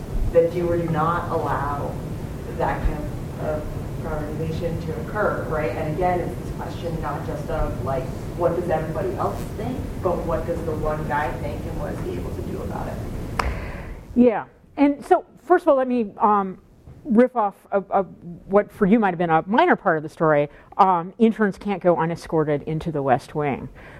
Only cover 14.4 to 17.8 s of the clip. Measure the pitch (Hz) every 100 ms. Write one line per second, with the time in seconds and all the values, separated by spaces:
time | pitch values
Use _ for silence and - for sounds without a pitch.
14.4 | 131 _ _ - 285 285 - 349 - -
15.4 | - 359 320 269 262 247 208 - 208 208
16.4 | 190 180 - - - - 311 220 254 240
17.4 | 202 - - 202